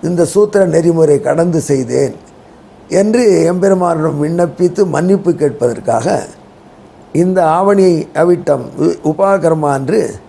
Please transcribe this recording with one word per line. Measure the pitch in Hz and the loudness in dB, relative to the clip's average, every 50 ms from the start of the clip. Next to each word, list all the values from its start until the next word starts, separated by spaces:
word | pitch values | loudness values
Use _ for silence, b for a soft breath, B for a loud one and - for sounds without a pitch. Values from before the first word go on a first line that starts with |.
| - | -4
இந்த | 160 180 170 170 156 - | -4 0 0 0 0 2
சூத்திர | 196 208 202 202 202 190 180 156 | 2 0 2 2 0 0 2 2
நெறிமுறை | 165 165 170 170 165 160 151 147 139 | 2 2 2 2 2 4 4 2 2
கடந்து | 143 135 139 156 165 180 165 160 - - | 2 -2 0 0 0 0 0 -2 -2 0
செய்தேன் | 147 131 127 117 123 131 139 127 - - - - - - - - - - - - - - - - - 175 | -2 -2 -2 -2 -2 -2 -2 -2 -4 -10 -20 -20 -20 -20 -20 -20 -20 -20 -20 -20 -20 -20 -14 -4 -2 0
என்று | 202 208 220 240 247 214 185 165 165 165 180 | 0 2 2 2 2 4 4 4 2 0 0
எம்பெருமானிடம் | 185 175 196 196 185 180 175 170 156 156 160 143 143 147 | 0 0 0 2 2 0 0 0 0 -2 -2 -2 -2 -4
விண்ணப்பித்து | 151 170 175 175 170 - - 180 175 175 185 202 | -2 0 -2 -2 -2 -2 -2 -2 -2 0 0 -2
மன்னிப்பு | 180 147 139 170 180 196 196 196 180 165 | 0 0 -2 0 0 0 0 0 -2 -2
கேட்பதற்காக | 127 151 143 - - 120 123 117 - - - 117 113 117 175 - - - - - - - - - - - - - - - - - - - - - | 0 -2 -2 -2 0 -2 -2 -2 -4 -4 -2 -2 -2 0 -2 -2 -4 -6 -8 -18 -20 -20 -20 -20 -20 -20 -20 -20 -20 -20 -20 -20 -20 -20 -6 -2
இந்த | 151 175 185 185 185 175 156 160 175 | -2 0 0 2 2 2 2 2 2
ஆவணி | 190 196 202 202 190 185 175 156 - - - 143 160 | 2 2 2 4 4 2 2 0 -2 -6 -2 -2 2
அவிட்டம் | 175 175 170 180 - 147 131 123 120 - - 143 | 2 2 0 0 -2 -2 -2 -4 -10 -6 -2 -2
உ-, | 170 170 - - 151 | -2 -2 -2 -4 -4
உபாகர்மா | 156 156 196 196 196 196 147 165 160 160 151 143 139 | -2 0 0 0 0 2 2 0 0 0 0 -2 -2
அன்று | 135 135 131 185 220 170 107 101 95 - | -2 -2 -2 -2 -2 -2 -4 -6 -12 -18